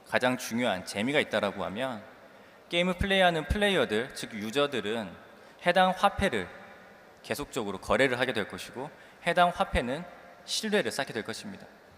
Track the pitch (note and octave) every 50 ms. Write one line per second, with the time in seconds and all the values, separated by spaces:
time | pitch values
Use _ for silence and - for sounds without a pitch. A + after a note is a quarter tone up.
0 | - - - A2 B2 B2+ B2+ A#2+ - - A2+ A#2 B2 A#2 G2 F2+ F2 - - G2+
1 | A2 C3 D3 - A2 - - G#2 G#2 G2+ F#2 G2 F2+ F2 F#2 A2 C3 C3 A#2+ G#2
2 | - - - - - - - - - - - - - - - F3 F3+ F#3 F3 -
3 | - G3 G3 F#3+ F#3 F3 E3 D#3+ D3+ - - G#3 G3+ G3+ F#3+ E3 B2 G2 G#2+ G#2+
4 | B2 C#3 - - - B2 A#2 G#2+ G#2 A2 A2 C#3+ C#3+ C#3 C3+ A2+ G2 G#2 A2+ A#2
5 | G#2 F2+ F2+ - - - - - - - - - - F3 F3 F#3+ F#3 F#3 F#3 -
6 | - G3 - - G3+ F#3 B2 G#2 F2 F2 - - - - - - - - - -
7 | - - - - - - A2+ - C#3+ - - C3+ A2 G2+ G2 F#2 - - G2+ A2
8 | C3+ C3+ B2 A#2+ B2+ B2+ - A2 F#2+ - - F#2 - - - A#2 C3+ D#3 - -
9 | - - - - - E3+ E3 F3+ F3 F3 E3+ - G3 - - F3 C3 A#2+ C3+ D#3+
10 | F3+ - - - - - - - - - - - - G#3+ G3+ G3+ D#3 A2 - -
11 | C3+ - B2+ A2+ G2 - A2 - - G#2+ F#2+ F#2 G2 - - - - - -